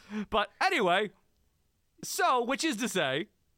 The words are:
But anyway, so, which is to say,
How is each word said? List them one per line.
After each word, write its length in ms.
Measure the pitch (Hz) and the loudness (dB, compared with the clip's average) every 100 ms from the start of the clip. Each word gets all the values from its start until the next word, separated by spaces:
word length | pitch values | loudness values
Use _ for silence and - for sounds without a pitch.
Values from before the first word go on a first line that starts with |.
| - 214 196 | -12 -10 -4
But 200 | 214 208 _ | -2 -2 _
anyway, 500 | 381 339 185 185 208 - _ _ _ _ _ _ _ _ | 0 2 2 2 0 -8 _ _ _ _ _ _ _ _
so, 400 | - - 349 254 | -10 0 2 2
which 220 | 220 269 | 0 -2
is 120 | 320 214 | -2 -2
to 100 | 247 | -2
say, 400 | 185 143 135 202 _ _ | 0 0 -2 -6 _ _